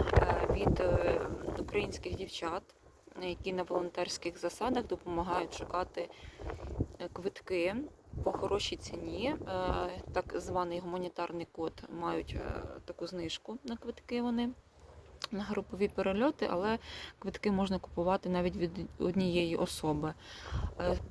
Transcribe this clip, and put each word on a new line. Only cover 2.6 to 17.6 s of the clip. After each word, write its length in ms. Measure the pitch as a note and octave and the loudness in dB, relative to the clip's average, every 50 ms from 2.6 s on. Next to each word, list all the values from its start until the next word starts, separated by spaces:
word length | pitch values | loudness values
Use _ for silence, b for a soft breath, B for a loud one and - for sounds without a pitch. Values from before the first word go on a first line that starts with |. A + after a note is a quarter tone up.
| - - - - - - - - - - - F#3 F3+ | -6 -10 -18 -20 -20 -20 -20 -20 -20 -16 -10 -6 -4
які 300 | F3+ E3+ - - F#3+ F#3 | -4 -4 -4 -4 -2 -2
на 100 | F3+ F3 | -2 -2
волонтерських 800 | - F3+ F3+ F3 F3 - F#3 F3+ F3 - - - F3 E3+ - | 0 0 0 0 0 0 -2 -2 -2 -2 -4 -4 -6 -4 -2
засадах 460 | - E3+ - - G#3+ B3 B3+ B3 A3+ | -4 -4 -2 0 0 2 2 0 0
допомагають 720 | - F#3 F3 - F3+ E3+ E3+ F3 F#3 F3 F3+ E3+ D#3+ - - | 0 -2 -4 -2 -2 0 0 0 2 0 0 0 -2 -6 -8
шукати, 500 | - - - F3+ F#3 F3+ - F3 E3+ - B B B B B B B B B B B B B B - - - - | -6 -2 -2 -2 -2 -2 -4 -6 -6 -6 B B B B B B B B B B B B B B -2 -2 -2 -8
е, 80 | F3 F3+ - | -10 -8 -8
квитки 600 | F#3+ F3 G3 - - - - F#3 F3 E3+ F#3 G3+ A#3+ D4+ - - - - - - - - | -4 -4 -4 -4 -6 -4 -2 2 2 4 2 2 0 -4 -6 -10 -16 -18 -10 -6 -2 0
по 80 | - - | 0 0
хорошій 440 | - G3 F#3+ G3 G3+ - - F3 | 0 0 0 2 0 0 -2 -4
ціні. 500 | - - - - E3+ E3+ E3 E3 F3+ A3 C4+ | -6 -6 -8 -8 -6 -6 -6 -4 -2 -2 -2
Е, 60 | D#4 - - - F#3+ F#3 F#3 F#3 F#3 F3+ F3 F3+ F3+ F#3 - - - | -2 -2 -4 -4 -2 0 2 2 2 2 0 -2 -4 -8 -10 -2 -2
так 220 | F#3 F3+ - - | -2 -2 0 -2
званий 420 | F3 F3+ F3+ F#3 F3+ F3+ F3 E3+ F3 | -4 -2 0 0 0 0 0 -2 -2
гуманітарний 680 | F3+ F3 F3 F#3 F3+ F3 - - F3 E3+ E3+ E3+ E3 - - | -2 -2 -2 -2 -2 -2 -2 -4 -4 -2 -2 -6 -6 -6 -4
код, 300 | - E3 - - - - - - E3+ | -4 -4 -4 -4 -6 -12 -10 -6 -4
мають, 360 | E3+ E3+ E3 E3 - - - - | -2 0 0 0 -2 -2 -4 -4
е, 240 | - D3 - - - C#2 C2 - - | -2 -2 -4 -4 -6 -8 -10 -12 -12
таку 220 | - F3 - E3+ | -12 -8 -6 -6
знижку 520 | E3+ F#3 F3 E3+ D#3+ - - - - A3 B3 - | -6 -4 -4 -4 -4 -4 -6 -6 -8 -10 -8 -6
на 120 | B3+ A#3 | -6 -6
квитки 460 | A3+ - A#3 A#3 - - - A#3+ A#3+ A#3+ | -6 -6 -8 -10 -10 -6 -2 -2 0 2
вони, 280 | A#3+ A#3 A#3 A#3+ A#3+ B3+ - - - - - - - - - - - - - - - - | 2 2 2 2 0 -2 -6 -14 -20 -20 -20 -20 -20 -20 -20 -20 -20 -8 -8 -6 -4 -4
на 100 | F#3+ G#3 | -4 -2
групові 460 | G3 G#3+ G3+ F#3+ - - F#3 G3+ G3 | 0 -2 -2 -2 -4 0 0 2 2
перельоти, 600 | - - F#3+ F#3+ F#3+ G3+ A#3+ D4+ D#4 - - - | 2 2 2 2 4 4 4 4 4 2 0 2
але 280 | F#3 F3 F#3+ A3 A3+ A#3 B B B B B B B - | 2 2 4 2 2 2 B B B B B B B -8
квитки 320 | - F#3+ F3+ - - G#3 | -6 -6 -6 0 2 4
можна 280 | G3 F#3+ | 4 4